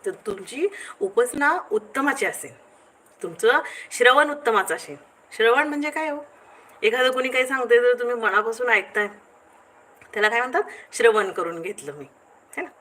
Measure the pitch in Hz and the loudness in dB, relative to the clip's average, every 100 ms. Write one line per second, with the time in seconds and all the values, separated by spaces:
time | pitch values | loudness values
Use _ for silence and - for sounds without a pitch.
0 | - - - 196 185 262 392 - - - | -8 -8 -10 -10 -10 -4 -4 -4 -18 -6
1 | 190 214 247 294 285 330 - 220 214 277 | -2 0 0 2 0 0 -2 -4 -4 -2
2 | 285 262 185 - 135 - _ _ _ _ | -2 0 -4 -4 -14 -18 _ _ _ _
3 | _ _ 170 160 220 285 - - - - | _ _ -12 0 2 2 0 -14 -14 4
4 | 240 262 302 285 240 214 190 165 - 143 | 6 6 4 0 0 0 0 -6 -8 -16
5 | - _ _ - 226 262 302 294 302 311 | -18 _ _ 0 4 4 2 -2 -4 -4
6 | 311 294 294 - - - - - 220 247 | -4 -6 -12 -20 -20 -20 -20 -2 0 2
7 | 254 254 262 262 254 269 240 240 247 240 | 2 2 -2 -2 0 -2 4 4 6 2
8 | 240 240 220 196 220 226 247 214 190 214 | -2 -2 0 0 0 -4 0 0 0 -4
9 | 208 - - _ _ - _ _ _ - | -4 -8 -20 _ _ -20 _ _ _ -20
10 | - 208 214 233 254 262 - - - - | -10 0 0 2 0 -2 -2 -10 -16 4
11 | 233 214 196 180 170 170 170 - 143 147 | 4 4 0 -4 -6 -6 -10 -10 -12 -14
12 | 135 _ _ _ _ - 339 _ | -18 _ _ _ _ -12 -12 _